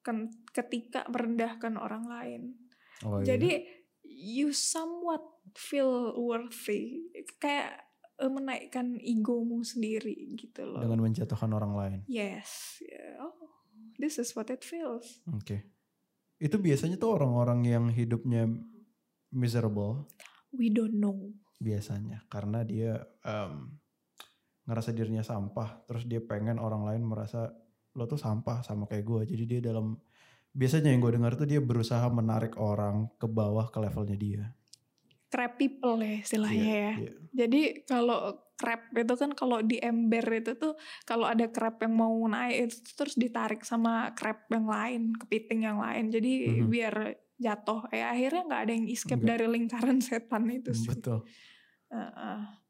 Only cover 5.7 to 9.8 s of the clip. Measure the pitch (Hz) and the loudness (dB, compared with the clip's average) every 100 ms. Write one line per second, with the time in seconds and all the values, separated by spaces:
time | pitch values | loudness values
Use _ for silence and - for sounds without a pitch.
5.7 | 285 262 247 233 247 240 233 240 - - | 2 2 2 -2 -2 -2 -2 -4 -10 -4
6.7 | 208 226 277 330 - - _ 294 285 - | -4 -4 -10 -12 -14 -18 _ -2 0 -2
7.7 | - - _ - - 269 269 269 247 - | -10 -20 _ -20 -4 -2 -2 -4 -6 -6
8.7 | 254 247 240 - 226 214 240 233 233 233 | -4 -4 -4 0 2 2 2 0 -2 -4
9.7 | 240 | -4